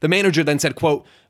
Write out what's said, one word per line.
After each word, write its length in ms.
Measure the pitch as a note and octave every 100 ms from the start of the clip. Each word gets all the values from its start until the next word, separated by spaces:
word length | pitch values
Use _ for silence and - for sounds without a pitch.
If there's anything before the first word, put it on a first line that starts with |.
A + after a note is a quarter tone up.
The 80 | D#3
manager 360 | F3+ G3 D#3
then 160 | D3+ D3
said, 160 | D3 -
quote, 280 | D#3+ D3 - _